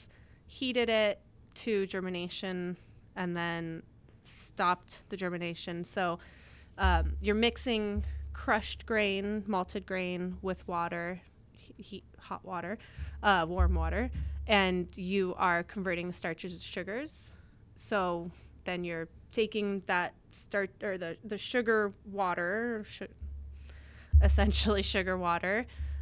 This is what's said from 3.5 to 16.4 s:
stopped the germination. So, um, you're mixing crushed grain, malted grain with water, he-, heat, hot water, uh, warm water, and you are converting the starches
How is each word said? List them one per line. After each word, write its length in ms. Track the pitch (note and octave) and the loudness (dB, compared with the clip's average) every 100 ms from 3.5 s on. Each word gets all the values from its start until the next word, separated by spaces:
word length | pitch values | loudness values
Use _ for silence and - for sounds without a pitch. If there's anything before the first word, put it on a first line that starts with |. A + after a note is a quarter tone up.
| E3+ E3 E3 - - - - | -2 -4 -8 -12 -20 -20 -20
stopped 800 | - - - - F3+ F3+ - - - | -16 -14 -10 0 2 2 -4 -18 -12
the 60 | F#3+ | -6
germination. 680 | F3+ F3 F3 E3 - E3+ | -4 -4 -6 -6 -6 -6
So, 340 | E3+ G3+ F3 E3+ - - - - - - | -4 -2 0 -2 -8 -20 -20 -20 -18 2
um, 380 | F#3+ E3+ E3 - | 4 4 2 0
you're 160 | G3 G#3+ | 2 4
mixing 680 | A#3 A#3 C4 A3 G#3 G3+ - - - | 4 2 0 0 0 -2 -4 -6 -8
crushed 540 | - - A3 - - - | -6 2 2 0 -8 0
grain, 580 | A3 G3+ G3 G3+ G#3+ G3+ | 2 4 2 0 -2 0
malted 400 | F#3+ F#3 G#3 F#3 | 0 0 -4 -4
grain 520 | F#3 F3+ F3 F3+ F3+ | -2 -2 -2 -4 -4
with 240 | F#3+ F#3 - | -4 -4 -4
water, 540 | F3 E3+ F3 E3+ F3+ - - - | -2 -2 -2 -4 -8 -12 -20 -20
he-, 300 | - - - | -20 -20 -18
heat, 220 | - G3 - - | -14 -14 -16 -20
hot 260 | - F#3 | -12 -12
water, 340 | F#3 F3+ E3+ A3 - - - - | -8 -8 -6 -8 -10 -12 -10 0
uh, 240 | G#3 F#3 E3 | 4 6 4
warm 260 | F3+ F3+ | 4 4
water, 360 | E3+ E3 F3+ B3 - - - - | 4 2 0 -2 -4 -4 -4 4
and 420 | G#3 F#3+ F3+ F3 - | 4 6 2 -2 -6
you 360 | F3+ G3 F#3 - | -2 0 0 0
are 240 | F#3 E3+ | 2 2
converting 440 | F3 G#3 F#3 E3+ F3 | 0 -6 -4 -2 -4
the 40 | |
starches 460 | F3 F3+ E3 | -6 -6 -6